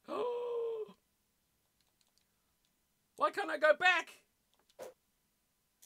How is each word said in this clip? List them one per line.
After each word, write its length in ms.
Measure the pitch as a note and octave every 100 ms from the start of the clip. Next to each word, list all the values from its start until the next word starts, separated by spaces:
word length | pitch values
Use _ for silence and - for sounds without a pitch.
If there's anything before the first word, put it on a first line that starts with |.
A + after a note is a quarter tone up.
| -
<gasps> 80 | - A#4+ A#4+ A#4+ A#4 A#4 A4+ G#4+ - _ _ _ _ _ _ _ _ _ _ _ _ _ _ _ _ _ _ _ _ _ -
Why 140 | D4
can't 200 | E4+ F4+
I 80 | D#4
go 160 | D4+ D4+
back? 300 | F4+ F4 E4 - _ _ _ _ _ - - - _ _ _ _ _ _ _ _